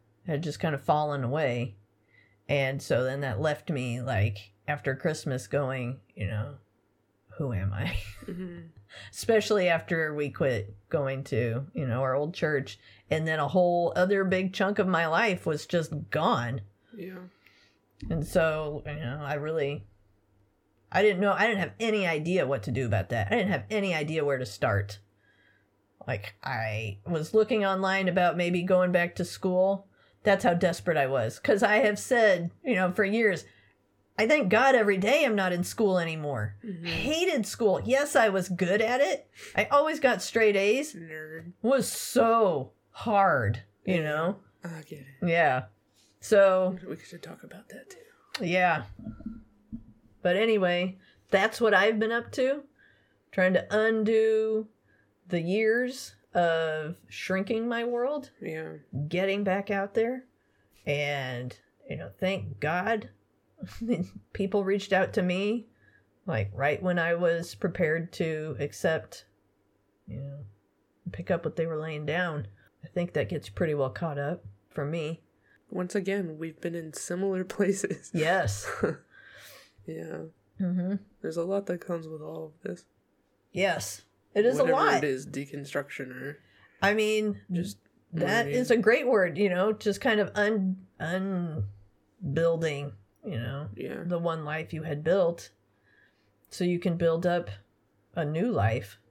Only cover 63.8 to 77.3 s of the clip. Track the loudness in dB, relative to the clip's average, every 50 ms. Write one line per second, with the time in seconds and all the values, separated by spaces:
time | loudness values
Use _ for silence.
63.8 | -4 -2 -2 -2 -2 -6 -8 -16 -20 _ -6 -4 -4 0 0 0 0 2 0 0
64.8 | 0 2 2 2 2 2 0 0 0 2 0 0 0 -2 -2 -4 -6 -10 _ _
65.8 | _ _ _ _ _ _ _ _ _ -4 -2 -2 -2 -4 -4 -2 0 0 0 0
66.8 | 0 0 0 2 2 0 2 2 2 2 2 0 -2 -8 -8 -4 -4 -4 0 0
67.8 | 0 2 2 0 -2 -6 -4 -4 -4 -2 -2 -4 -6 -8 -6 -6 -6 -6 -6 -2
68.8 | 0 0 0 0 -4 -8 -16 -20 -20 _ _ _ _ _ _ _ _ _ _ _
69.8 | _ _ _ _ _ -12 -12 -10 -10 -10 -12 -12 -14 -16 -18 _ _ _ _ _
70.8 | _ _ _ _ _ -10 -10 -8 -4 -4 -4 -2 -2 -6 -4 -2 -4 -2 -4 -6
71.8 | -6 -6 -8 -8 -6 -4 -2 -2 -2 -2 -4 -6 -8 -8 -14 _ _ _ _ _
72.8 | -20 -8 -4 -4 -4 -2 0 -2 -2 0 -4 -6 -8 -8 -4 -2 0 0 2 0
73.8 | 0 -2 -2 -4 -6 -4 -4 -4 -4 -4 -6 -6 -10 -16 -20 _ _ _ _ -6
74.8 | -4 -4 -4 -4 -4 -6 -8 -10 _ _ _ _ _ _ _ _ _ _ -6 -6
75.8 | -6 -2 -4 -4 -2 0 -2 -2 -2 -4 -6 -8 -10 -10 -10 -8 -8 -6 -6 -6
76.8 | -8 -10 -10 -12 -8 -6 -4 -2 -2 -2